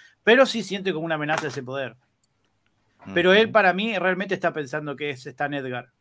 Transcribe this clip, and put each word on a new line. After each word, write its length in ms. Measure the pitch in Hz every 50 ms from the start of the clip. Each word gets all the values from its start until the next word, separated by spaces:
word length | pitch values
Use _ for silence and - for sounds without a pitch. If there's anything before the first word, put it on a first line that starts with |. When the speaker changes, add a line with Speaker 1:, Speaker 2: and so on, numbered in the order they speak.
| - _ _ _ _
Speaker 1:
Pero 240 | 202 226 262 269 -
sí 160 | - 233 190
siente 300 | - 185 196 190 196 165
como 120 | 156 160
una 100 | 165 160
amenaza 320 | 151 151 147 156 156 156 147
ese 140 | 127 139
poder. 340 | 127 123 131 139 135 120 113 123 _ _ _ _ _ _ _ _ _ _ _ _ _ _ _ _ _ _ _ _ - 101 98
Pero 200 | 175 170 185 190
Speaker 2:
Ujú. 80 | 208
Speaker 1:
él, 100 | 226 208
para 220 | 185 220 202 185 175
mí, 220 | 185 214 226 220 185
realmente 340 | 170 185 185 175 196 196 190
está 180 | 156 - 170
pensando 440 | - 156 147 127 147 156 151 147 139
que 160 | 123 147 147
es 140 | 139 127 127 147
Stan 260 | 131 - 147 143 147
Edgar, 380 | 143 131 131 123 123 120 _ _ _